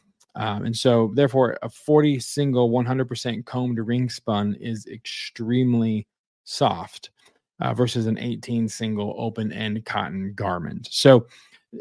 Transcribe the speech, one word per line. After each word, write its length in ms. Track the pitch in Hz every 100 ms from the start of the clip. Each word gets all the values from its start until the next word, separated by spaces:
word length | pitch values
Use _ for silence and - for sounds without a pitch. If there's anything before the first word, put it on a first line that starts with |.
| _ _ _
Um, 300 | - 110 104
and 100 | 113
so, 380 | 113 131 117 110
therefore, 440 | 113 139 131 117 -
a 80 | 117
forty 500 | - - 151 151 135
single, 520 | - - 143 123 120
one 160 | 120 120
hundred 220 | 131 123
percent 360 | 131 123 110
combed 340 | 117 127 127 117
ring 300 | 110 123 127
spun 480 | - - 104 104 101
is 280 | 120 110 -
extremely 1200 | 117 - - - - 113 123 127 117 113 107 - _ _ _
soft, 680 | - - 131 92 90 - - _ _ _ _ -
uh, 140 | 127
versus 320 | 113 123 123 113
an 100 | 110
eighteen 480 | 120 113 - 117 113
single 460 | - 110 107 104 -
open 340 | 117 113 107
end 320 | 110 110 107
cotton 480 | - 107 98 95 95
garment. 540 | 101 101 87 82 - -
So, 360 | - 143 127 - - _ _ _ 220